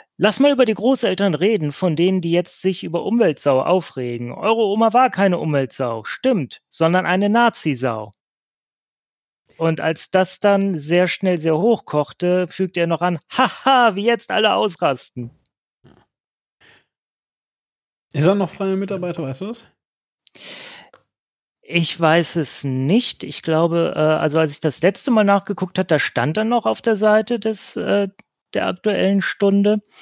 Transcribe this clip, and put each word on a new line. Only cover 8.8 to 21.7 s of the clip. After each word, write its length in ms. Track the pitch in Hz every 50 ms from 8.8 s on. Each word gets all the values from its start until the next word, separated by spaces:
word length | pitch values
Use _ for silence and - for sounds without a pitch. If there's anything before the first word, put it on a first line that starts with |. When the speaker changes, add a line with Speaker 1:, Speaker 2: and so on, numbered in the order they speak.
| _ _ _ _ _ _ _ _ _ _ _ _ _ _ _
Speaker 1:
Und 240 | - 165 165 160 151
als 300 | - 160 160 - - -
das 280 | - 185 185 175 - -
dann 400 | - 208 202 196 196 196 190 156
sehr 300 | 139 147 170 175 180 175
schnell 300 | - - - 190 180 165
sehr 180 | 151 160 156
hoch 300 | 151 180 233 226 - -
kochte, 640 | - - 151 147 - - - 180 180 180 185 180 170
fügte 320 | - - 190 180 - 180
er 60 | 170
noch 140 | 170 170 156
an, 180 | 175 180 175 165 - _
„Haha, 680 | - - 262 208 - - - 262 269 254 247 226 190
wie 80 | 190 202
jetzt 260 | 226 233 226 - -
alle 220 | 190 190 220 214 190
ausrasten.“ 800 | 190 214 208 165 - 175 156 135 120 - - _ 131 120 120 - _ _ _ _ _ _ _ _ _ _ _ - _ _ _ _ _ _ _ _ _ _ _ _ _ _ _ _ _ _ _ _ _ _ _ _ _ _ _ _ _ _ _ _ _ _ _ _ _ _ _ _ _ _ _ -
Speaker 2:
Ist 140 | 135 147
er 80 | 175 196
noch 160 | 202 196 160
freier 260 | - - 196 190 190
Mitarbeiter, 460 | 190 202 190 202 185 180 180 170 - 160
weißt 180 | 135 135 -
du 60 | 190
das? 180 | 202 240 - - _ _ _ _ _ _ _ _ _ _ _ _ _ _ - - - - - - - - - - _ _ _ _ _ _ _ _ _ _ _ _ _ _ _ _
Speaker 1:
Ich 360 | -